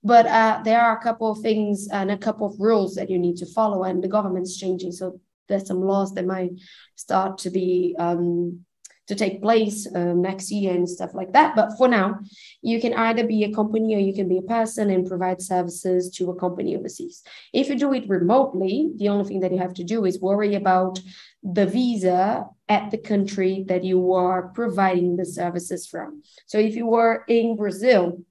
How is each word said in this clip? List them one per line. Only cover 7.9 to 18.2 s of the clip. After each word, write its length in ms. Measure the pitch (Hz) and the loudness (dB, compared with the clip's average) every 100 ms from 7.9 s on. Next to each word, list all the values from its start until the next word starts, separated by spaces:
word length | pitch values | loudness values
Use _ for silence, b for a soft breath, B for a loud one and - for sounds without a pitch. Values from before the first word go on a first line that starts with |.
| 170 | -2
um, 680 | 170 175 175 175 175 175 - _ - B - | -2 0 0 0 -2 -6 -18 _ -20 B -10
to 80 | |
take 280 | 202 208 190 | -2 -2 -2
place, 440 | 208 233 214 202 - | 2 2 2 -4 -6
uh, 200 | 180 175 | -2 0
next 360 | 175 185 190 - | 2 0 -4 -6
year 220 | 208 196 | -2 0
and 160 | 175 175 | 0 -2
stuff 240 | - 180 | -4 -8
like 220 | - 185 | -8 2
that. 200 | - 311 | 4 4
But 220 | 214 214 - | 2 0 2
for 120 | 254 | 4
now, 320 | 233 190 214 B B B B | 4 2 -2 B B B B
you 180 | 226 226 | -2 0
can 140 | 240 | 0
either 320 | 233 226 226 226 | 0 0 2 0
be 180 | 220 | 0
a 80 | 208 | 0
company 420 | 214 214 220 220 | 0 0 0 0
or 40 | 208 | 2
you 160 | 196 | 0
can 140 | 196 185 | 0 0
be 80 | 185 | -2
a 40 | 185 233 | 0 -2
person 320 | 220 - 202 | -2 -2 0
and 180 | 185 180 | 0 0
provide 360 | 185 185 185 | -2 -2 -4
services 680 | 185 180 175 175 190 180 180 | -2 -2 -2 -4 0 0 -2
to 180 | - 180 | -4 -6
a 40 | |
company 400 | 180 180 - - | -2 -4 -4 -4
overseas. 480 | - - - - - B B B | -4 -8 -10 -14 -14 B B B
If 160 | 226 269 | -2 0
you 80 | 269 | 0
do 160 | 285 | 0
it 160 | 254 208 | -2 -2
remotely, 840 | 185 | 0